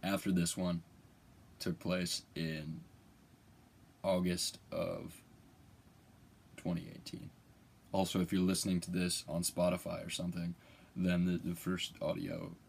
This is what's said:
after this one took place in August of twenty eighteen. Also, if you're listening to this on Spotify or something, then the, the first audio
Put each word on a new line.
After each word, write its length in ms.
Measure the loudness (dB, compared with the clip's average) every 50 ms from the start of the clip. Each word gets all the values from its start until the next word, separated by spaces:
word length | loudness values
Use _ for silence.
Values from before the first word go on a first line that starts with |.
| 0
after 260 | 0 0 0 2 4
this 260 | 4 4 4 2 0
one 260 | 0 0 0 0 -2 -4 -8 -20 -20 -20 -20 -20 -20 -20 -20 -20 -20 -20 -20 -16 -6
took 220 | -2 -2 -2 -2
place 420 | 0 0 0 2 0 0 -2 -4 -6 -8 -6
in 440 | -4 -2 -2 -2 -4 -6 -6 -8 -8 -10 -16 -20 -20 -20 -20 -20 -20 -20 -20 -20 -20 -20 -20 -20 -20 -20 -20 -20 -20 -20 -20 -20 -4 0
August 540 | 2 4 4 4 2 2 2 0 -2 -4 -8 -14 -8
of 420 | -4 -2 -2 -2 -2 -4 -6 -10 -12 -14 -20 -20 -20 -20 -20 -20 -20 -20 -20 -20 -20 -20 -20 -20 -20 -20 -20 -20 -20 -20 -20 -20 -20 -20 -20 -20 -20
twenty 300 | -6 -4 -2 -2 -2 -4 -6 -12
eighteen. 360 | -14 -12 -12 -12 -12 -12 -14 -16 -20 -20 -20 -20 -20 -20 -20 -20 -20 -20 -4
Also, 300 | 0 0 2 2 4 2
if 120 | 2 4 4
you're 100 | 4 4
listening 380 | 4 4 4 2 2 2 0 0
to 80 | 0 0
this 320 | 0 2 2 0 -2 -4 -2
on 140 | -2 0 0
Spotify 640 | 0 2 4 4 4 4 2 -2 -4 -6 -6 -6
or 40 | -6
something, 440 | -6 -4 -2 -2 -2 -2 -4 -4 -4 -6 -12 -20 -20 -20 -20 -14 -4
then 300 | 2 2 4 4 6 4
the, 240 | 4 4 2 0 -2
the 80 | -4
first 380 | -2 -2 -2 -2 -2 -2 -6 -6 -4
audio 520 | -2 -2 -2 -2 -2 -4 -4 -6 -8 -8 -12 -14 -18